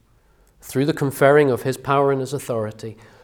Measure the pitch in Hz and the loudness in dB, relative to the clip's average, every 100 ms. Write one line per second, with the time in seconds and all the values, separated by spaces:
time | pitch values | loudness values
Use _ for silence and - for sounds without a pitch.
0 | _ _ _ _ _ _ - 127 147 156 | _ _ _ _ _ _ -8 -2 -2 -2
1 | 139 135 139 147 143 113 135 127 - 143 | -4 2 6 6 4 0 -4 -6 -2 0
2 | 139 135 123 135 - 113 107 - 113 107 | 2 0 -4 -8 -6 -6 -6 -10 -16 -16
3 | - - | -20 -20